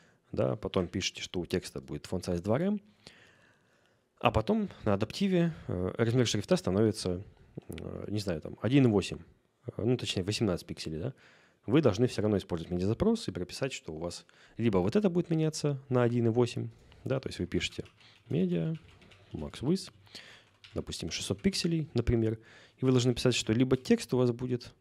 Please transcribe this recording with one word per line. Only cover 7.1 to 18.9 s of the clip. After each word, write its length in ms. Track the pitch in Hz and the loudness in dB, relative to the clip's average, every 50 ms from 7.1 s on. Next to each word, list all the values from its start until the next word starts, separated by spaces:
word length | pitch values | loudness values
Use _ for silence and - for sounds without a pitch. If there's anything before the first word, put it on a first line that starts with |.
| 87 90 101 - - _ - - - - - - | -4 -4 -6 -12 -20 _ -20 -18 -18 -16 -12 -12
э, 360 | 90 - 90 90 92 90 92 98 | -10 -10 -10 -10 -10 -10 -8 -6
не 100 | 98 107 | -6 -4
знаю, 220 | 98 98 87 78 | -2 -2 -4 -4
там, 160 | - - - - | -6 -10 -10 -4
один 260 | - 110 131 147 135 120 | -2 4 6 6 6 8
и 20 | |
восемь, 300 | 104 98 90 - - 90 87 - - _ _ _ _ _ - - | 6 4 2 0 -4 -10 -12 -18 -20 _ _ _ _ _ -12 -12
э, 40 | - - 95 | -8 -4 0
ну, 100 | 117 127 | 0 0
точнее, 280 | 120 - 107 - 107 90 | 0 -2 -4 -4 -4 -2
восемнадцать 440 | 98 104 - 120 101 87 80 - - | -2 0 0 0 0 0 -2 -4 -8
пикселей, 320 | 80 - - - 80 78 | -12 -10 -8 -8 -6 -6
да, 140 | 82 - - _ - - - _ _ _ _ _ - | -6 -6 -8 _ -20 -20 -20 _ _ _ _ _ -4
вы 160 | - 107 156 | 0 2 4
должны 260 | 160 123 95 95 123 120 | 4 4 4 4 2 0
все 160 | - - 98 | 0 0 0
равно 120 | 107 104 | 2 2
использовать 380 | 95 - - 90 82 82 - 87 | 2 0 -2 -4 -4 -4 -4 -2
медиазапрос 560 | 87 90 98 113 - - 214 233 220 - - | 0 0 0 0 2 2 2 2 0 -2 -6
и 20 | |
прописать, 400 | 95 90 90 - - - 135 135 | -6 -8 -8 -8 -6 -6 -6 -6
что 220 | - - - - 78 | -6 -8 -12 -12 -10
у 60 | 78 | -8
вас 260 | 80 87 - - - _ _ _ - - - - | -8 -8 -8 -10 -16 _ _ _ -20 -16 -6 0
либо 220 | 113 120 101 185 | 0 4 4 4
вот 180 | 175 190 - 208 | 4 4 2 2
это 120 | 208 190 | 2 2
будет 200 | 170 180 165 - | 2 0 0 0
меняться 500 | 165 160 156 156 156 - - 147 143 135 135 - | 0 0 0 0 -2 -2 -2 -2 -2 -2 -4 0
на 160 | 127 123 123 | 2 4 4
один 220 | 117 120 120 117 | 4 4 4 2
и 40 | 117 | 4
восемь, 420 | 110 120 123 113 - 117 117 117 - - - - - - - | 4 4 2 2 2 -4 -8 -8 -10 -16 -20 -20 -20 -10 -6
да, 160 | 117 131 135 | -4 -4 -4
то 80 | - - | -4 -6
есть 100 | - - | -6 -6
вы 60 | 90 | -6
пишете 400 | 87 - 90 - - - - - - _ _ - - - - _ - | -2 -2 -2 -2 -4 -6 -8 -12 -12 _ _ -20 -20 -20 -20 _ -4
media, 500 | - 156 190 180 175 170 165 160 160 160 - - | -2 0 0 0 0 0 -2 -2 -4 -6 -10 -18